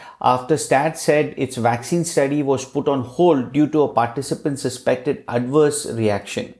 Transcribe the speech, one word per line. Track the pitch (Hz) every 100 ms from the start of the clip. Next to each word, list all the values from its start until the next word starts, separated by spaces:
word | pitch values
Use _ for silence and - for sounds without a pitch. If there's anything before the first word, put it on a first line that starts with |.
| - -
after | 123 127 - 147
Stat | - 135 160 160
said | - 151 147 -
its | 131 123
vaccine | 117 120 - 175
study | 165 151 139 147
was | 135 131 -
put | 131 139
on | 135
hold | 117 - 175 139 117
due | 139 147
to | 156
a | 135
participant's | 117 117 143 - 117 156 135
suspected | 127 - 139 127 147 127 -
adverse | 120 123 147 147 147 -
reaction. | 113 107 101 - 110 -